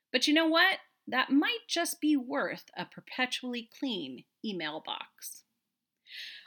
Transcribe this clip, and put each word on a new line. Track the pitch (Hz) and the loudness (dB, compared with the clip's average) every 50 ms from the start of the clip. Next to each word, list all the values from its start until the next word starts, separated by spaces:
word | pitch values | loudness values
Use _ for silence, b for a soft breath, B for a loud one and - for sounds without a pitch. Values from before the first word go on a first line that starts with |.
| _ _ | _ _
But | - 254 254 | 0 2 4
you | 302 294 | 4 4
know | 320 330 320 | 4 4 6
what? | 320 330 359 381 - - - _ _ _ _ | 6 6 6 6 4 0 -4 _ _ _ _
That | - 214 254 - - | -2 -2 0 2 4
might | 269 285 349 453 480 453 - - | 4 4 4 4 0 -4 -4 -4
just | - 339 339 - - - | -2 -2 0 -2 -2 0
be | - 302 302 269 | 2 2 2 2
worth | 240 247 285 269 196 - - 175 - - - | 0 -2 -2 -2 -2 -2 -4 -8 -10 -12 -10
a | - 175 | -10 -10
perpetually | - - 175 - - - - 254 247 - - - 254 240 240 226 - - - | -10 -10 -16 -16 -10 -2 -2 -2 0 -2 -6 -6 -6 -6 -6 -8 -12 -10 -6
clean | 294 262 220 180 147 131 127 - - _ _ _ - | -4 -4 -4 -4 -6 -8 -10 -14 -16 _ _ _ -6
email | 220 190 170 156 151 151 156 - | -6 -4 -4 -4 -4 -6 -6 -8
box. | - - - - - _ _ - - - - - _ _ _ _ _ _ _ _ _ _ _ B B B B B B B B B | -8 -8 -8 -10 -12 _ _ -16 -16 -16 -18 -20 _ _ _ _ _ _ _ _ _ _ _ B B B B B B B B B